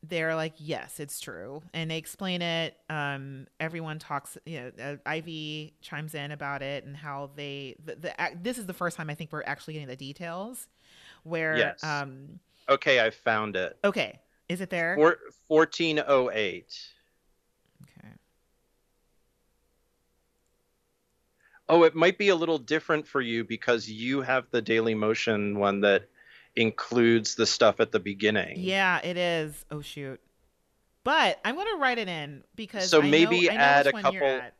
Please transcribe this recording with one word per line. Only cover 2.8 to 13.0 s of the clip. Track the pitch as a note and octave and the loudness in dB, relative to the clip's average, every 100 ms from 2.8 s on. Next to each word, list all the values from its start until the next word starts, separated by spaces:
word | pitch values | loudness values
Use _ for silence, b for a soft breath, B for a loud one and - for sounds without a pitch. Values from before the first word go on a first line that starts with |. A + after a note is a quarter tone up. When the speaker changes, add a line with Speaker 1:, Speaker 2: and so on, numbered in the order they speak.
| _ | _
Speaker 1:
Um, | D#3 C#3+ C#3 C3+ C3+ E3+ _ | -6 -4 -6 -10 -14 -18 _
everyone | D#3+ E3+ D#3+ D#3 | -8 -8 -10 -10
talks, | - C#3+ - - - | -8 -8 -8 -20 -14
you | D#3+ B2 - | -12 -12 -12
know, | B2+ | -12
uh, | C#3+ - | -10 -6
Ivy | D#3 D#3+ D#3+ D3+ D3+ D3+ _ | -6 -8 -12 -10 -10 -12 _
chimes | - D3 D#3 D#3 | -14 -12 -10 -10
in | C#3+ | -10
about | D3 C#3+ C#3 | -10 -8 -8
it | C3+ C#3 - | -6 -8 -10
and | C#3+ | -16
how | D3 C#3 C#3+ C#3+ | -12 -10 -12 -12
they, | C#3+ C#3 C3+ - | -12 -10 -12 -16
the, | D#3 C#3 | -14 -10
the, | D#3+ - | -10 -6
ac-, | - E3+ | -6 -6
this | F#3 B3+ | -8 -8
is | F#3+ | -8
the | |
first | F3+ F3 - | -6 -6 -6
time | D#3 | -10
I | D3 | -10
think | D#3+ | -10
we're | D3+ | -8
actually | - C#3+ - | -8 -8 -10
getting | D#3 C#3 | -14 -12
the | C3 | -14
details | C#3 C#3+ E3+ E3+ G#3 B3+ - b b b b b | -14 -12 -12 -10 -12 -14 -18 b b b b b
where, | D#3+ E3 D#3+ D#3 | -8 -4 0 0
Speaker 2:
Yes. | D3 - | 0 -2
Speaker 1:
um, | D#3 D3 C#3 C3 C#3 F3+ _ _ - | -6 -6 -6 -12 -20 -20 _ _ 2
Speaker 2:
Okay, | C#3 - C3 | 2 6 6